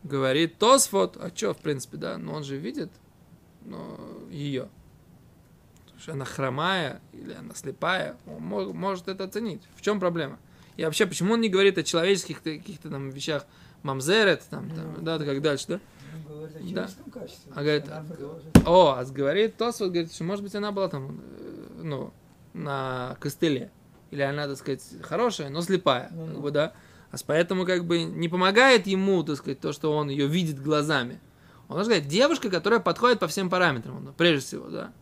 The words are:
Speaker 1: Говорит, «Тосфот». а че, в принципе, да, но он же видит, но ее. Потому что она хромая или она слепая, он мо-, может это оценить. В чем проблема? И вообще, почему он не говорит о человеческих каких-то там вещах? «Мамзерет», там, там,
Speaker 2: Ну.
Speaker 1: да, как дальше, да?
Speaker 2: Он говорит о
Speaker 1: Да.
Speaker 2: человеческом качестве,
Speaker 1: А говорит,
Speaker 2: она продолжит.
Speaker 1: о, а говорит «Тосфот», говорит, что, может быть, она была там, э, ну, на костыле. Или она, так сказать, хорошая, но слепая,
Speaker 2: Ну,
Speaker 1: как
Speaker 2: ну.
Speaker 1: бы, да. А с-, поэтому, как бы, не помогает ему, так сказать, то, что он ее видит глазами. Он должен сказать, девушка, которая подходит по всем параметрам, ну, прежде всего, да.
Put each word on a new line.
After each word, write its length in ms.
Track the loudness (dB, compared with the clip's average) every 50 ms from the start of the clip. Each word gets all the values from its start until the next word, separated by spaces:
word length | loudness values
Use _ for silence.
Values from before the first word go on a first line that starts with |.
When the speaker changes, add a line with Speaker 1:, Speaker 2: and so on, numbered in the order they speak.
| -8
Speaker 1:
Говорит, 540 | -4 -2 0 2 2 4 4 2 2 2 2
«Тосфот». 580 | 6 8 8 8 6 4 4 2 2 2 -2 -8
а 100 | -10 -10
че, 220 | -6 -4 -4 -4
в 60 | -4 -2
принципе, 380 | -2 -4 -2 -2 -4 -10 -10
да, 200 | -8 -6 -6 -6
но 160 | -6 -8 -8 -8
он 100 | -8 -6
же 120 | -8 -8
видит, 340 | -8 -8 -6 -6 -6 -6 -8 -10 -18 -20 -20 _ _ -20 -20 -20 -20 -20 -20 _ -20 -16
но 340 | -14 -12 -12 -12 -12 -14 -14 -14 -16 -16 -16 -16 -14
ее. 380 | -10 -8 -6 -4 -4 -4 -4 -6 -14 -20 -20 -20 -20 -20 -20 -20 -20 -20 -20 -20 -20 _ -20 -20 -20 -20 -20 -20 -20 -20 -20
Потому 160 | -20 -20 -20
что 120 | -14 -10
она 120 | -8 -8 -8
хромая 760 | -8 -4 -2 -2 -2 0 0 0 0 2 2 0 -2 -4 -8 -16 -20
или 200 | -18 -16 -14 -14
она 220 | -14 -14 -14 -14 -14
слепая, 600 | -10 -10 -10 -8 -4 -2 0 0 0 -2 -4 -8 -12 -16
он 160 | -16 -12 -10
мо-, 300 | -8 -6 -4 -4 -4 -4
может 360 | -6 -4 -2 -2 -2 -4 -6 -8
это 160 | -6 -6 -8
оценить. 380 | -6 -6 -4 -4 -4 -6 -8 -12 -18 -20
В 40 | -4
чем 160 | 0 0 0 2
проблема? 400 | 2 0 0 0 -4 -4 -6 -12 -18 -20 -20 -20 -20 -16 -6
И 80 | -2 -2
вообще, 220 | 0 4 4 2
почему 280 | 2 2 0 2 4 4
он 60 | 4
не 80 | 4 4
говорит 300 | 4 6 6 6 6 4
о 40 |
человеческих 600 | -2 2 2 2 4 4 4 2 2 -6 -10 -8
каких-то 480 | -6 -8 -8 -8 -10 -14 -14 -12 -12 -10
там 200 | -8 -8 -8 -8
вещах? 360 | -8 -8 -4 -2 -2 -2 -4 -8 -20 -20 -20 -20 -20 -10
«Мамзерет», 600 | -6 -4 -4 -2 2 2 4 6 6 6 4 2 0 -12
там, 180 | -12 -10 -10 -8
там, 240 | -8 -8 -8 -8 -8 -6
Speaker 2:
Ну. 40 |
Speaker 1:
да, 160 | -4 -2 -2 -2
как 220 | -2 -2 -2 2
дальше, 240 | 2 2 2 2 -2 -4
да? 120 | -6 -6 -6 -14 -20 -20 -18 -16 -14
Speaker 2:
Он 80 | -14 -14 -14 -12
говорит 200 | -12 -12 -12 -12
о 20 | -12
Speaker 1:
Да. 80 | -10 -6
Speaker 2:
человеческом 420 | -4 -4 -4 -6 -8 -14 -18 -16
качестве, 420 | -14 -14 -14 -14 -16 -20 -20 -12 -8
Speaker 1:
А 80 | -2
говорит, 260 | 0 2 2 2 0 -4
Speaker 2:
она 140 | -12 -12 -12
продолжит. 540 | -12 -12 -12 -12 -12 -12 -14 -16 -4 -4 -2 0 4
Speaker 1:
о, 260 | 6 6 6 6 4 0
а 60 | -6
говорит 520 | -8 -4 -2 -2 0 0 0 -2 -2 -2
«Тосфот», 320 | -4 -4 -4 -4 -4 -4 -2
говорит, 220 | -2 -2 -4 -4
что, 120 | -6 -8 -6
может 200 | -4 -4 -6 -6
быть, 100 | -8 -8
она 160 | -6 -6 -4
была 160 | -2 -2 -2 -2
там, 320 | -4 -6 -8 -10 -12 -14 -14 -16 -16 -14
э, 280 | -14 -14 -14 -14 -16 -16 -14 -10
ну, 300 | -8 -6 -6 -6 -6 -10 -12 -18 -20 -20 -20 -20 -20 -16
на 640 | _ -8 -6 -4 -4 -4 -4 -4 -4 -4 -6 -8 -8 -8
костыле. 500 | -8 -8 -4 0 2 2 2 0 -2 -8 _ -20 -20 -20 -20 -20 -20 -12
Или 120 | -4 -2
она, 240 | -2 0 0 -2 -4
так 100 | -4 -6 -6
сказать, 240 | -4 -6 -6 -6 -6 -16 -16 -16
хорошая, 460 | -10 -6 -2 0 0 0 0 -2 -8 -6
но 120 | -4 -6
слепая, 480 | -2 0 0 2 4 2 2 2 -2 -6
Speaker 2:
Ну, 140 | -10 -10 -8
Speaker 1:
как 80 | -8 -8
Speaker 2:
ну. 40 | -6
Speaker 1:
бы, 100 | -6 0
да. 220 | 2 2 0 0 -2 -12 -20 -20 -20 -20 -20 -14
А 60 | -14 -12
с-, 40 |
поэтому, 420 | -4 0 2 2 2 2 2 -2 2
как 200 | 2 0 0 2
бы, 160 | 2 2 2
не 260 | 0 -2 -2 -2 -2 0
помогает 580 | 2 4 4 6 8 8 8 10 8 8 6
ему, 360 | 4 2 2 4 4 4 4
так 140 | 4 2 -2
сказать, 240 | -4 -2 -6 -6 -4
то, 120 | -4 -4
что 200 | -4 0 0 2 2
он 120 | 2 0 0
ее 160 | 2 2 2
видит 340 | 4 4 2 2 0 -2 -4
глазами. 580 | 0 2 2 2 4 4 2 2 2 0 -6 -12 -16 -20 _ _ -20 -20 -20 -20 -14 -8
Он 80 | -2
должен 160 | -2 2 4
сказать, 160 | 4 2 2 2
девушка, 420 | 4 4 6 6 4 2 0 0
которая 300 | 0 2 4 4 4 4
подходит 380 | 4 2 0 4 6 4 6 6
по 80 | 2 -2
всем 200 | 0 0 0 2
параметрам, 520 | 4 4 4 4 4 2 -4 -8 -12 -12 -12
ну, 80 | -14
прежде 320 | 0 4 6 6 6 4 2
всего, 220 | -4 -10 -10 -10 -8
да. 240 | -8 -8 -8 -10 -14 -20